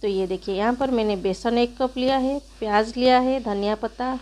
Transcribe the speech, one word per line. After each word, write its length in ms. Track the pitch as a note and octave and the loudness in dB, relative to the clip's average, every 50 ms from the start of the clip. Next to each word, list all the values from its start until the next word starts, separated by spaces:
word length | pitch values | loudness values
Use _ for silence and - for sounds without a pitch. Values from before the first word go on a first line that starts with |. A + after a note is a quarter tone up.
तो 60 | A3 G3+ | -4 -2
ये 180 | G3 F#3+ F#3+ | 0 0 -2
देखिए, 280 | F3+ F#3+ F#3 - G3+ F#3+ | -2 -4 -6 -4 -4 -2
यहाँ 200 | F#3+ G#3+ A#3+ B3 | 0 0 0 0
पर 160 | B3+ C#4 C4 | 0 0 0
मैंने 260 | B3+ A3+ G#3+ G#3+ G3+ F3+ | 0 0 0 0 0 0
बेसन 400 | F3+ F#3+ F3+ - - A#3 A#3+ A#3+ | -2 -2 -2 -2 -2 0 2 2
एक 180 | A#3+ A#3+ A#3+ | 2 0 0
कप 200 | - C4 B3+ - | -2 -4 -4 -2
लिया 200 | B3+ B3+ C4 C4+ C4+ | -2 0 0 2 2
है, 200 | B3+ C4 C#4 C#4+ - - - - | 0 0 -2 -4 -6 -10 -12 -8
प्याज 340 | A3 G#3+ G3+ G#3+ A3 A#3 - | -4 0 2 2 2 0 0
लिया 220 | B3 B3 B3+ B3+ B3+ | 2 4 6 6 6
है, 200 | B3+ C4 C4 C4 | 4 2 0 -2
धनिया 320 | A3+ G#3+ G3+ G3+ G3+ G#3 G#3+ | -2 -4 -2 -2 0 -2 -2
पत्ता, 420 | G#3 A#3 A3 - - B3 C4 C4 B3 | -2 -4 -8 -6 -6 -6 -6 -6 -4